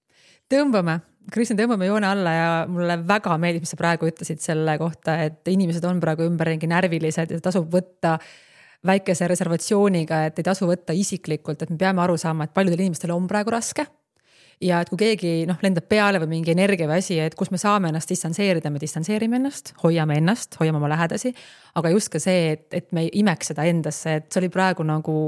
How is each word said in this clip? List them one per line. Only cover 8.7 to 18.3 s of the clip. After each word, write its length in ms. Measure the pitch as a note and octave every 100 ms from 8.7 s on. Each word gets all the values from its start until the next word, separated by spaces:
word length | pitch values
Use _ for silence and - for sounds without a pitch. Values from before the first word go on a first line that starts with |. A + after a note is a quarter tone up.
| _ F3+
väikese 400 | G3 G3 F3+ F3
reservatsiooniga, 920 | F3 E3+ E3 - G3+ G3+ F3 D#3+ D#3+ D#3
et 100 | D#3
ei 60 | E3+
tasu 200 | F#3+ F3
võtta 300 | F#3 - E3
isiklikult, 640 | G3 F3+ - D3+ - D3+
et 80 | E3
me 60 | D#3+
peame 220 | F#3+ F#3+
aru 140 | F3 E3
saama, 280 | E3+ D#3+ D#3
et 60 | -
paljudel 240 | F#3+ E3+
inimestel 320 | F#3+ D#3 E3+
on 160 | F3 F3+
praegu 240 | G#3 G#3
raske. 320 | A#3 - - D4 _ _ _ _ _ _ _
Ja 220 | F3+ F3
et 80 | F3
kui 80 | F3
keegi, 300 | G#3+ G#3+ F3 E3 E3
noh, 80 | F3
lendab 260 | G3 F3 -
peale 300 | G#3+ G#3 G3
või 80 | D#3+
mingi 180 | E3 E3
energia 360 | E3 G3 F#3+ D#3
või 100 | E3
asi, 140 | G3 E3+
et 160 | D#3+ -
kus 120 | F#3+
me 40 | F3+
saame 280 | G#3 G#3 E3+
ennast 220 | D#3 -
distantseerida, 600 | E3+ D#3+